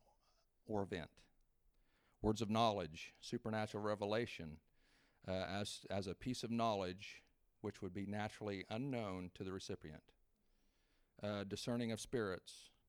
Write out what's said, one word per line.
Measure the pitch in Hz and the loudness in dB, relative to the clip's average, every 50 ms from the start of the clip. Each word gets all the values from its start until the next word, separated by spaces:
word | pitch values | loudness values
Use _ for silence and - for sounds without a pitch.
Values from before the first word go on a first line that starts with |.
| _ - _ _ _ _ _ _ _ _ _ _ - | _ -20 _ _ _ _ _ _ _ _ _ _ -4
or | 113 107 101 98 | 0 2 2 2
event. | - 101 85 76 - - - - - _ - _ _ _ _ _ - _ _ _ _ _ _ _ _ _ - | 2 0 -4 -4 -6 -10 -20 -20 -20 _ -20 _ _ _ _ _ -20 _ _ _ _ _ _ _ _ _ 0
Words | 104 107 110 107 | 2 2 4 4
of | 110 101 | 2 4
knowledge, | 110 113 117 110 101 98 85 78 80 - - - - - | 6 6 8 6 6 4 0 -2 -4 -10 -12 -12 -14 -14
supernatural | - - 120 113 - 107 110 107 107 107 - 104 104 | -8 -4 -4 -2 -2 0 0 0 0 0 0 0 2
revelation, | 104 107 101 104 101 107 117 120 - - - 85 76 78 - _ _ _ _ - _ - - - _ _ _ - | 2 2 2 2 2 4 2 2 0 -4 -8 -8 -8 -10 -12 _ _ _ _ -20 _ -20 -20 -20 _ _ _ -2
uh, | 95 | 0
as, | 92 92 92 - 95 101 104 - - - - - | 0 0 0 0 0 -2 -2 -2 -4 -8 -4 -2
as | 95 101 95 | 0 0 0
a | 98 85 | 0 -4
piece | - - 127 123 - - | -2 -2 -2 -2 -2 0
of | 110 | 0
knowledge | 117 117 113 113 104 98 92 90 92 101 104 - - - - _ _ _ _ _ _ - | 2 4 6 6 6 4 2 0 -2 -4 -8 -12 -14 -16 -18 _ _ _ _ _ _ -4
which | - 104 - - | -4 -4 -4 -2
would | 101 92 90 | -6 -4 -4
be | 101 98 | -4 -2
naturally | 101 104 104 104 107 - - 107 104 101 95 90 - | -2 0 0 0 -2 -2 -4 -2 -2 -2 -2 -2 -4
unknown | 107 117 139 143 127 117 107 98 92 92 90 90 - | -2 -2 0 0 0 0 0 -2 -2 -2 -4 -6 -6
to | - 98 | -6 -4
the | 95 | -2
recipient. | 95 92 - - 98 - - 78 76 - _ - _ _ _ _ _ _ _ _ _ _ _ _ _ _ _ _ _ _ _ _ _ - | -2 -4 -4 -4 -6 -6 -6 -12 -12 -12 _ -20 _ _ _ _ _ _ _ _ _ _ _ _ _ _ _ _ _ _ _ _ _ -4
Uh, | 104 104 104 101 98 | -2 -2 0 -2 -2
discerning | 98 104 - - 127 120 120 120 113 | -4 -4 -4 0 0 0 2 2 0
of | 113 - | 0 -2
spirits, | - - - 120 107 95 90 - - - - - - - _ _ _ | -2 -2 0 0 2 2 0 -4 -6 -14 -18 -18 -18 -20 _ _ _